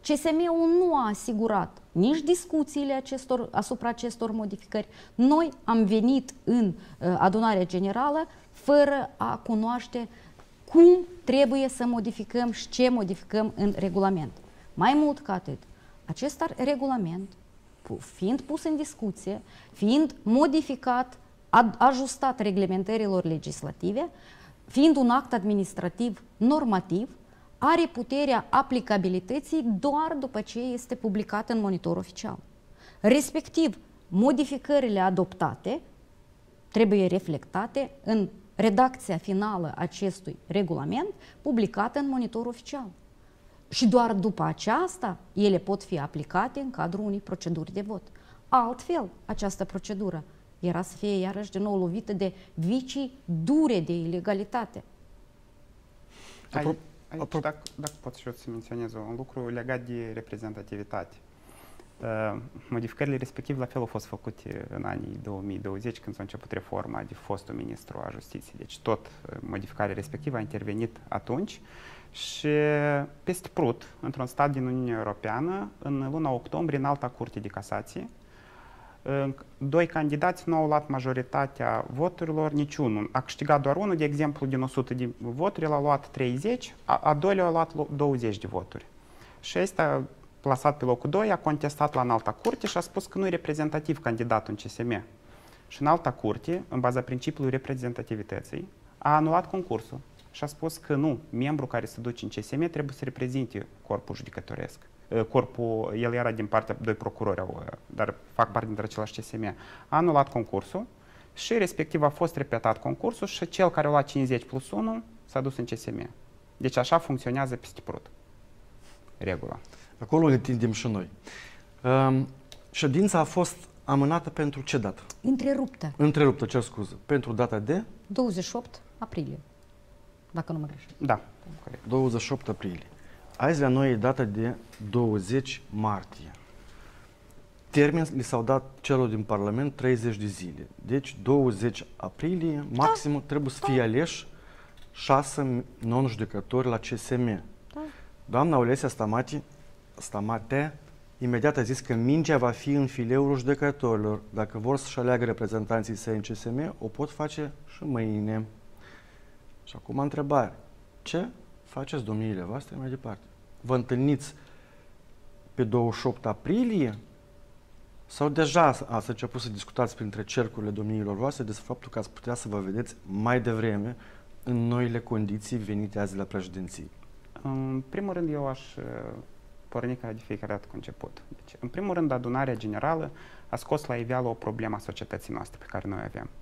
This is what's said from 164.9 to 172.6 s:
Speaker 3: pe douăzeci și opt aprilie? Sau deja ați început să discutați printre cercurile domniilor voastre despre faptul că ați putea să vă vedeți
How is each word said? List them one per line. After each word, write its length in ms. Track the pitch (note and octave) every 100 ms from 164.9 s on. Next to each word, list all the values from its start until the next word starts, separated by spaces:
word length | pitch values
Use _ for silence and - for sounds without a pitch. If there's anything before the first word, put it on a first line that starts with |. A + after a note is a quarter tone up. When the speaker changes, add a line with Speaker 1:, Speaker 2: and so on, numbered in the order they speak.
| - - - - - -
Speaker 3:
pe 100 | -
douăzeci 360 | A#2 A#2+ A#2 A2
și 80 | C3+
opt 180 | G#2+ A2+
aprilie? 720 | G#2 C3 G3+ B3 G#3+ B2+ G#2+ - - - - - - - - - - -
Sau 240 | - D3
deja 480 | D3 D#3+ E3 D#3 B2 -
ați 220 | A#2 -
început 320 | A2+ A#2+ C3
să 80 | A#2
discutați 460 | G#2 - - A#2+ -
printre 280 | A2 G2+
cercurile 480 | G2+ - A2 A2 G#2
domniilor 440 | G2+ G#2+ A2 G2+ G2
voastre 280 | C3 C3+
despre 200 | A2 G#2 -
faptul 220 | B2+ -
că 100 | -
ați 100 | G#2
putea 240 | - -
să 140 | A#2+ A2+
vă 120 |
vedeți 360 | G2+